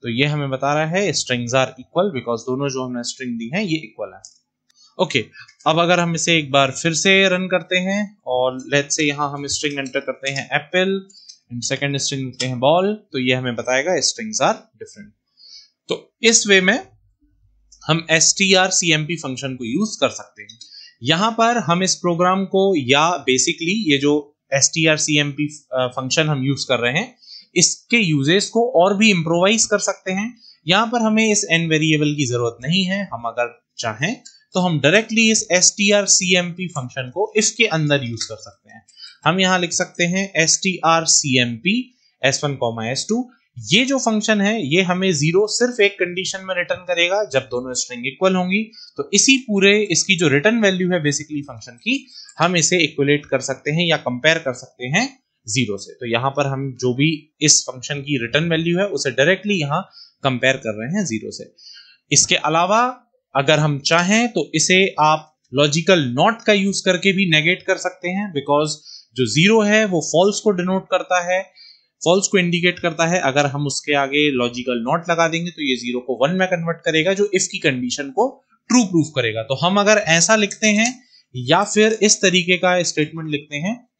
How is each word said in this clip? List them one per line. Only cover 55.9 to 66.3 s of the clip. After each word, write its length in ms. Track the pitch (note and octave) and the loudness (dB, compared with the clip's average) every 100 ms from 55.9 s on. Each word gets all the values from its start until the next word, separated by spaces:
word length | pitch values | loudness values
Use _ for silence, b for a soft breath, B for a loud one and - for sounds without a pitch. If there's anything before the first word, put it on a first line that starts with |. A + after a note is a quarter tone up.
तो 120 | - B2 | -14 -4
यहाँ 240 | A2+ C3 | -2 -2
पर 160 | C3+ C#3 | -2 -4
हम 240 | C3+ C#3 A#2+ | -4 -8 -4
जो 120 | B2 | -4
भी 160 | B2 D3+ D#3 - _ | 0 0 -2 -10 _
इस 200 | D3+ - | 0 0
फंक्शन 380 | - B2+ B2 C#3+ | 0 -12 -10 -10
की 160 | C#3 C#3+ | -6 -4
रिटर्न 300 | A2+ C3+ E3+ | -2 -2 0
वैल्यू 280 | D#3+ E3 F3 | -2 0 0
है 80 | G3+ | -2
उसे 220 | D3 C#3+ | -2 -4
डायरेक्टली 440 | B2 D3 F#3+ G#3 | 0 2 2 0
यहाँ 280 | G3+ C#3+ D3+ F#3+ B B B | -2 -2 -4 -6 B B B
कंपेयर 320 | C#3 B2+ C3 C3 | -2 0 0 0
कर 200 | A2+ G#2 | -4 -8
रहे 180 | A2+ F#3+ | -6 -4
हैं 80 | F3 | -4
ज़ीरो 240 | A2 G#2 | -6 -8
से। 200 | - - _ B B B B _ | -14 -16 _ B B B B _
इसके 260 | D3 - F3+ | 0 2 2
अलावा 360 | D3+ D#3+ F3+ G#3+ B3 C4 _ _ _ | 2 0 2 2 2 -2 _ _ _
अगर 240 | C3+ C#3 D#3 | -2 2 4
हम 200 | D3+ C#3+ - | 4 0 0
चाहें 420 | E3+ F3+ G#3+ A#3+ | 0 2 2 2
तो 220 | A3 D3+ | -2 -2
इसे 300 | D#3+ - F#3 F#3+ - | -2 2 4 2 2
आप 320 | D3+ D#3 D3+ _ _ | 2 2 -2 _ _
लॉजिकल 560 | B2 D3 D3 E3+ F#3 C3+ | 0 2 2 2 2 2
नॉट 280 | A#2+ F#3 | 2 2